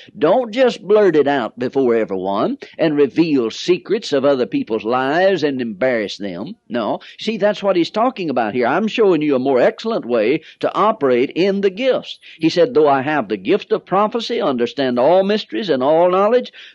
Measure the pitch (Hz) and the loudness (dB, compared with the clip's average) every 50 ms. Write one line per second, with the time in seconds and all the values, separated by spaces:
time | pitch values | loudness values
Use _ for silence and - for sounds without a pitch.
0 | - - _ 101 135 160 196 254 247 226 208 254 269 240 - - - 175 208 208 | -20 -20 _ -2 0 2 2 2 0 -2 0 2 2 2 0 -2 -2 2 2 4
1 | 208 190 160 151 135 135 143 135 113 104 - - 127 120 - 135 135 120 117 113 | 4 4 4 4 2 2 2 0 -2 -4 -6 -6 -8 -4 -2 0 2 2 2 2
2 | 107 87 98 95 92 95 98 104 131 196 147 - - - - - 151 165 147 143 | 0 -2 -4 -4 -4 -2 -2 -2 -2 -2 -4 -6 -10 -18 -6 -2 -2 0 2 2
3 | 147 123 - 151 170 165 147 135 117 110 - - - - 180 - - - 185 233 | 0 2 2 0 0 2 2 0 0 -2 -4 -6 -2 -2 -2 -2 0 -4 -4 -4
4 | - - 147 139 123 139 143 127 120 104 - 139 127 - 113 110 101 110 123 131 | -4 -2 -2 0 2 2 0 0 -2 -2 -4 -6 -4 -4 -6 -4 -4 -2 -2 -2
5 | 131 135 147 170 185 196 196 165 151 147 139 127 123 117 104 90 127 131 123 113 | -2 0 0 2 2 2 2 2 -2 -2 -2 -4 -6 -6 -4 -2 -2 0 0 -2
6 | 104 92 - - 101 101 90 85 110 90 - - _ _ 107 123 104 - - - | -4 -6 -8 -10 -10 -10 -8 -8 -10 -12 -12 -16 _ _ -6 -4 -4 -4 -4 -6
7 | - - - - - 214 233 196 185 208 202 - 196 202 185 180 165 - - 208 | -8 -16 -18 -10 -8 -6 -4 0 0 0 0 0 -2 0 0 2 0 0 0 0
8 | 226 262 240 - 180 156 127 123 117 107 101 127 120 117 143 180 220 214 - - | 0 0 -2 -4 -6 -4 -2 -2 -2 -2 -2 0 0 0 0 0 -2 -2 0 2
9 | 220 196 175 151 151 151 139 127 127 139 135 120 135 - - - - - 226 180 | 2 4 4 2 2 0 0 0 0 0 2 2 2 2 0 -2 -6 -6 -4 -4
10 | - 113 120 117 104 113 147 160 - - - _ - - - 156 190 214 220 - | -4 -2 0 0 2 2 0 -2 -4 -10 -10 _ -6 -4 -2 0 0 0 0 0
11 | 143 131 123 120 135 147 - - 180 202 196 202 196 202 180 190 262 262 226 147 | 0 2 2 2 2 0 0 0 0 0 0 0 0 -2 -2 0 -2 0 0 -2
12 | - - - - _ - - - - 165 - 175 165 139 123 147 156 143 135 135 | -4 -8 -14 -18 _ -20 -10 -2 -2 0 2 2 2 2 4 2 4 4 4 2
13 | 127 147 156 143 113 95 107 98 92 113 175 214 - - 226 180 - - 180 190 | 0 0 -2 -2 -2 -2 -6 -6 -2 -2 -2 -2 0 -2 -4 -4 -2 -2 0 0
14 | 214 208 214 233 220 - 240 233 202 156 131 120 120 120 - - 139 127 123 120 | 0 0 -2 -6 -6 -4 -4 -2 -2 -2 0 -2 -2 -4 -2 -4 -2 -2 0 2
15 | 127 151 175 190 190 196 214 214 - - - 214 226 180 147 127 127 143 156 165 | 2 4 4 4 4 2 0 -2 -4 -6 -6 -6 -2 -2 -2 0 2 2 4 4
16 | 175 180 180 190 202 208 240 254 - - - - - - - | 4 4 4 2 2 2 2 0 0 -2 -10 -20 -20 -20 -8